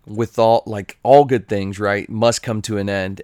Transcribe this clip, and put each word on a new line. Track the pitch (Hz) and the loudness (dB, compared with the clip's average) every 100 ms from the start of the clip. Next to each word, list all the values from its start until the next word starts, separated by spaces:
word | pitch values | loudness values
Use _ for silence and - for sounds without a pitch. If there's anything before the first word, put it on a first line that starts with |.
| - | -10
with | 104 113 - | -6 -4 0
all, | 113 113 110 | 2 2 0
like, | 104 95 - | -10 -10 -4
all | 113 139 | 6 6
good | 139 123 95 | 6 0 -2
things, | 101 98 98 | -4 -4 -4
right, | 104 101 - | -2 -2 -4
must | 110 117 110 | 0 0 0
come | - 110 | -4 -8
to | 101 104 | -6 -6
an | 98 | -4
end, | 98 95 95 | -4 -6 -10